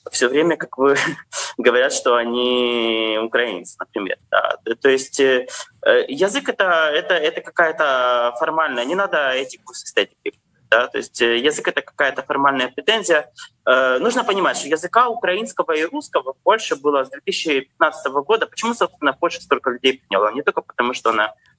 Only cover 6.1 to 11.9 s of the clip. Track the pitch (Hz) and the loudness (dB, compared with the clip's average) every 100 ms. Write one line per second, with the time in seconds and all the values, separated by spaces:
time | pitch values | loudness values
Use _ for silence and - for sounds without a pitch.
6.1 | 139 196 269 269 - 190 165 156 151 175 | 0 0 0 -4 -2 2 2 2 0 0
7.1 | 175 156 - - - 160 - 147 131 123 | 0 0 -4 -4 0 2 2 0 2 2
8.1 | 123 120 - 160 160 151 123 127 185 196 | 2 0 0 -2 0 0 -2 -2 -2 0
9.1 | 160 135 131 131 - - - - - 101 | 0 0 0 -4 -10 -18 -16 -4 -2 -2
10.1 | _ - - _ _ - 110 127 117 113 | _ -10 -10 _ _ 2 2 2 -2 -6
11.1 | - 117 117 143 143 - 139 - | 0 2 2 0 0 -2 -4 -4